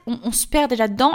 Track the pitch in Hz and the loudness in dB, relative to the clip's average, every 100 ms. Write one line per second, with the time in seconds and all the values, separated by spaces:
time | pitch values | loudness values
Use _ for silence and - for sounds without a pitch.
0 | - 240 220 226 - - 285 233 220 196 | -10 -8 -4 -4 0 0 2 2 0 2
1 | 262 | 2